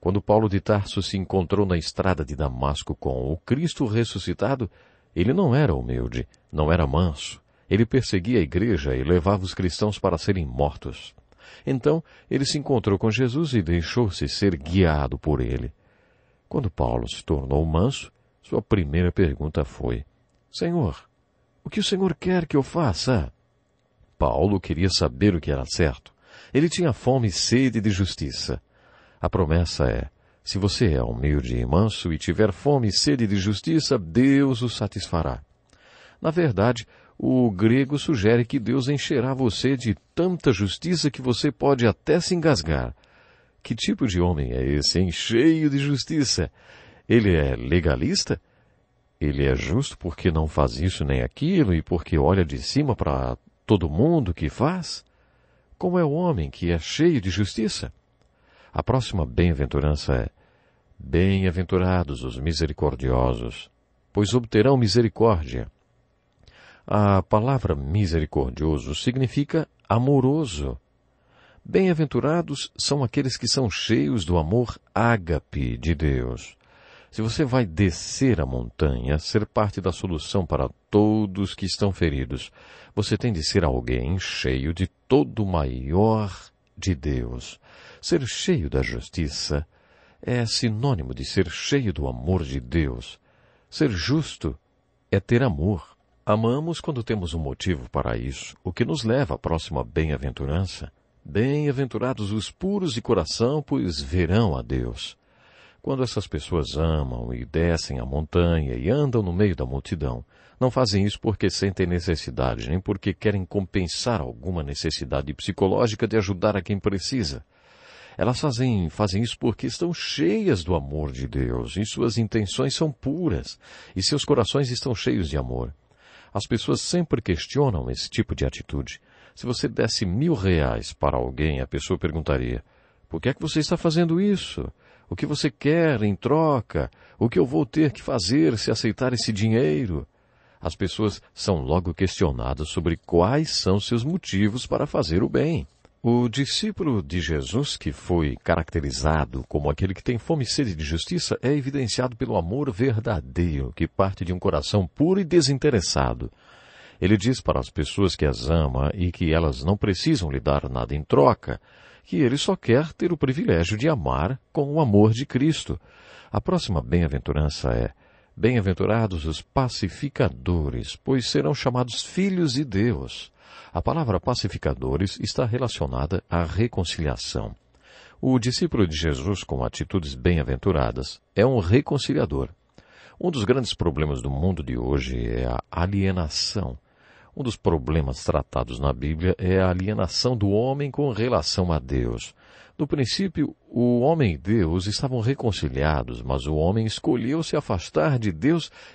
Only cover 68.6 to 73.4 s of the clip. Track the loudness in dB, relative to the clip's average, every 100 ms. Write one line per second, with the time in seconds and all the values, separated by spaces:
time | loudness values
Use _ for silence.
68.6 | 0 0 -2 -4 -2 0 -2 -2 -2 -2
69.6 | -4 _ _ 0 4 4 4 2 -2 -4
70.6 | -6 -8 _ _ _ _ _ _ _ _
71.6 | -2 2 4 2 2 0 0 -2 -2 -6
72.6 | -10 -6 -2 0 0 0 -2 -4